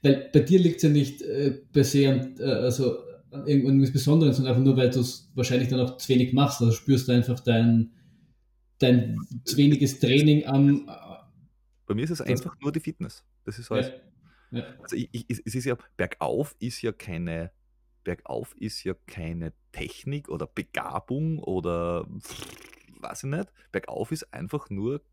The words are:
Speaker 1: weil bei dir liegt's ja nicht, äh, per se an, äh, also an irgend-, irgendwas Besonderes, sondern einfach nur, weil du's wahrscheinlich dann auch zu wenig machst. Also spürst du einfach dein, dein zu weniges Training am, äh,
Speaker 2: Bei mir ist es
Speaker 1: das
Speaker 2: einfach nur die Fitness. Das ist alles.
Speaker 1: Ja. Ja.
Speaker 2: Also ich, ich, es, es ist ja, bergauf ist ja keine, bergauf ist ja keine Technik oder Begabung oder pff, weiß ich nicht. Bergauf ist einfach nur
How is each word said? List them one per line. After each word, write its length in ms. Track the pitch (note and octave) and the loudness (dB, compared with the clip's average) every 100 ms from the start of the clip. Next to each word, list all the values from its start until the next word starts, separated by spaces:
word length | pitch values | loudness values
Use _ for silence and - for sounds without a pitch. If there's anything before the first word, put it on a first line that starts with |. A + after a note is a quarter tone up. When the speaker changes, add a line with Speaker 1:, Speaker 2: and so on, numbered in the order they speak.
Speaker 1:
weil 300 | C#3+ C3+ - | 4 2 4
bei 80 | - | 2
dir 180 | A#2+ F#3 | 6 4
liegt's 260 | E3+ D#3+ | 4 2
ja 40 | D#3 | 2
nicht, 320 | D3 C3+ - | 4 2 -4
äh, 300 | - C#3 C#3+ | -8 -2 -2
per 340 | C3 - D3 | -2 -2 2
se 240 | C3+ C#3+ C#3 | 4 4 4
an, 260 | C3 B2 - | 2 -2 -6
äh, 60 | |
also 560 | C3+ B2+ B2+ A#2+ B2+ - - - _ | -4 0 -2 0 -2 -2 -10 -20 _
an 160 | C#3 B2+ | -12 0
irgend-, 200 | C#3 C3 | 2 4
irgendwas 260 | C3+ C3+ | 4 4
Besonderes, 440 | - - D#3 D#3 B2+ | 2 2 4 4 2
sondern 180 | C3 | 2
einfach 100 | A#2+ | 4
nur, 120 | C3+ C3+ | 4 6
weil 140 | B2 | 4
du's 400 | C3 A#2+ - - | 2 -2 -6 -14
wahrscheinlich 340 | - B2 B2 B2 | -6 -2 0 0
dann 120 | B2+ | -2
auch 180 | B2 - | -2 -6
zu 100 | - | 0
wenig 240 | B2 B2 | 2 4
machst. 300 | B2+ C#3 - | 2 2 2
Also 100 | A#2 | 2
spürst 360 | A2+ - C3 B2+ | 0 2 0 4
du 40 | |
einfach 280 | B2 A#2 B2 | 2 2 -2
dein, 520 | - A2+ A#2 A#2 A2+ _ _ _ _ _ _ _ _ _ | 0 2 4 4 2 _ _ _ _ _ _ _ _ _
dein 400 | B2+ B2 A2 A2 G#2 A#2 | 4 4 2 -6 -8 -12
zu 140 | - - | -6 4
weniges 400 | C#3+ C#3+ C#3 - | 4 6 2 0
Training 480 | A#2+ C3+ D3+ D3+ D3 | 2 4 6 4 2
am, 420 | C3+ C#3 C#3+ - | 4 4 4 -2
äh, 40 | - - - _ _ _ _ _ _ _ | -18 -18 -20 _ _ _ _ _ _ _
Speaker 2:
Bei 80 | |
mir 100 | G#2 | -4
ist 60 | D3+ | -4
es 80 | E3+ | -6
Speaker 1:
das 80 | - | -4
Speaker 2:
einfach 300 | A#2+ - - | -4 -4 -8
nur 120 | C#3+ | -6
die 80 | D#3+ | -6
Fitness. 440 | - - - - _ _ | -8 -10 -12 -14 _ _
Das 140 | - G#2 | -14 -14
ist 120 | A#2 | -6
alles. 180 | B2+ B2+ | -4 -4
Speaker 1:
Ja. 60 | - _ _ _ _ _ | -10 _ _ _ _ _
Ja. 140 | B2 - - | -10 -10 -16
Speaker 2:
Also 140 | - - | -10 -8
ich, 140 | C#3 | -8
ich, 140 | A#2 - | -10 -10
es, 140 | A#2 | -10
es 100 | - B2+ | -6 -6
ist 100 | B2+ | -4
ja, 100 | B2 _ _ | -6 _ _
bergauf 580 | F2 - C#2+ C#2+ D3 _ | -6 -4 -6 -4 -6 _
ist 220 | A#2 - | -12 -6
ja 120 | A#2 | -8
keine, 580 | G2+ - E2+ F2 E2 E2+ _ _ _ _ _ | -8 -10 -8 -6 -6 -10 _ _ _ _ _
bergauf 520 | - - - B1 A2+ - | -10 -10 -8 -10 -10 -10
ist 260 | G#2+ - | -10 -8
ja 120 | - F#2 - | -10 -10 -12
keine 460 | - E2 E2+ E2 - _ | -12 -10 -8 -10 -12 _
Technik 580 | - - - - C#3+ C#3+ | -14 -12 -12 -10 -10 -10
oder 160 | D#2+ D#2 | -10 -10
Begabung 920 | - - - - E2 - C3 D#3+ D#3 | -10 -10 -8 -8 -10 -8 -6 -4 -6
oder 680 | - F#2 E2+ E2+ E2+ F2 - - | -6 -6 -4 -4 -4 -6 -8 -14
pff, 260 | - - - - - - _ _ | -16 -18 -18 -20 -20 -20 _ _
weiß 240 | - - | -16 -12
ich 60 | C3+ | -10
nicht. 220 | D3 G3+ _ _ | -8 -10 _ _
Bergauf 380 | - - - - | -8 -8 -8 -6
ist 220 | D#3 - | -8 -10
einfach 380 | - F2+ D3 - | -12 -8 -8 -8
nur 320 | G2 G#2+ C#3+ _ | -8 -6 -8 _